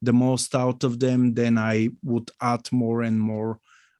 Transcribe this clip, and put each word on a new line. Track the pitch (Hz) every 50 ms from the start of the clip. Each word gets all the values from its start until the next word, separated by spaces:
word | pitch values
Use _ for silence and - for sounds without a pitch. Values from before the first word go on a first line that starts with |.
the | 120 123
most | 120 123 127 127 127 120 - - -
out | 131 127 127 123 123 143
of | 131 120 120
them, | 131 127 127 123 123 123 117
then | 120 117 117 117 113
I | 110 110 110 107 110 120 - -
would | - 139 117 117 117 - - _
add | 120 123 120 117 - -
more | 127 123 117 113 117 117
and | 117 113 110 110
more. | 107 107 107 107 110 110 110 113 _ _ - _ _ _ _